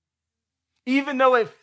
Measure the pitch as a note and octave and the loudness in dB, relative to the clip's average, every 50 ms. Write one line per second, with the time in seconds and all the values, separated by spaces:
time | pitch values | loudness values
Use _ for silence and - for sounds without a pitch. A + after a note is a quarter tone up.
0 | _ _ _ _ _ _ _ _ _ _ _ _ _ _ _ _ _ B3 C4 C#4 | _ _ _ _ _ _ _ _ _ _ _ _ _ _ _ _ _ -4 -4 -2
1 | C4+ D4 C#4 B3+ C4+ B3+ B3+ A#3+ G#3+ - - _ | -2 -4 -2 0 2 2 2 2 0 -2 -8 _